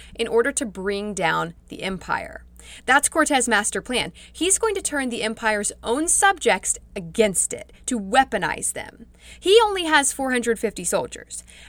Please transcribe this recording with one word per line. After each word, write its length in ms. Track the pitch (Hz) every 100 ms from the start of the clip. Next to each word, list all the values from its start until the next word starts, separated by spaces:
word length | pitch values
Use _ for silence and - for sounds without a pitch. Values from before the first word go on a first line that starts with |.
| - -
in 120 | 233
order 260 | 226 247
to 120 | 277 247
bring 480 | 190 190 202 208
down 400 | 190 165 160 165 - -
the 160 | -
empire. 600 | 185 190 - 127 - - - - - - -
That's 220 | 269 -
Cortez's 380 | 330 302 277 247
master 320 | 208 214 202
plan. 320 | - 247 160 - -
He's 240 | - 339 381
going 160 | 453
to 80 | 392
turn 280 | - 294 254
the 120 | 226
empire's 500 | - 226 226 214 214 -
own 240 | - 247 330
subjects 720 | - 403 381 233 190 - - - -
against 580 | 170 165 214 180 -
it, 180 | - - - -
to 140 | 247
weaponize 760 | 196 247 269 208 165 - -
them. 320 | - - - 226 - - -
He 200 | 339 427
only 200 | 427 381 330
has 260 | 311 277
four 200 | - 269
hundred 260 | 254 233 226
fifty 260 | 220 196
soldiers, 600 | 180 190 - - - - - -